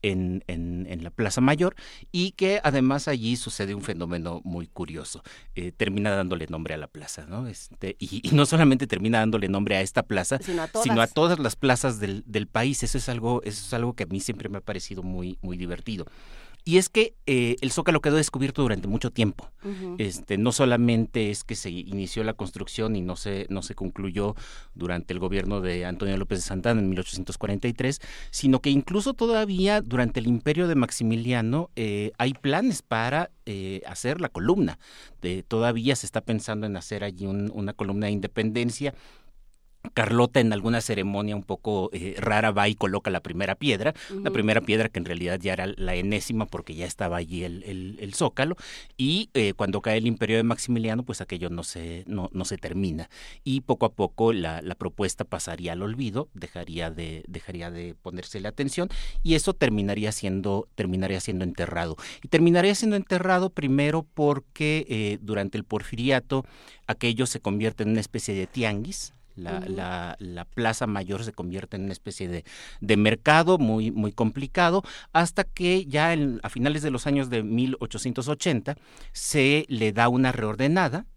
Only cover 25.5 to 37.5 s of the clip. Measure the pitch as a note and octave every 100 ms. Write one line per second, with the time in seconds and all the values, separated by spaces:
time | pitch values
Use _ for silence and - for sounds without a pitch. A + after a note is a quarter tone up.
25.5 | G2+ F2+ F2 F2 F2 G2 F#2+ F#2+ F#2+ -
26.5 | F#2+ A#2 A2+ F#2+ F#2 - - F#2 - G#2
27.5 | G2+ B2 A2+ B2 C#3+ - - - - C#3
28.5 | C3 D3 C#3 - F#3+ G#3 C4 A#3 A3+ G#3+
29.5 | F#3 F#3+ G#3 - B2 A#2+ B2+ A2+ A#2+ D3+
30.5 | D3+ F3 D3 A#2 - A2+ A2+ A#2 B2 A2+
31.5 | C#3+ F3 - A2 G2+ G#2 - B2+ C3+ C3
32.5 | D3+ B3+ D#3+ _ A2+ A#2 D3 F3 - -
33.5 | G2 F#2+ F#2+ - - B2 D#3+ D#3+ - G#2
34.5 | G3 G#2+ - - - - - F2+ F#2 -
35.5 | A2+ A#2 A#2 B2 C3 - A2 - A2 -
36.5 | G#2+ G#2+ F#2+ - G#2 G2+ F2+ G2 G2+ G#2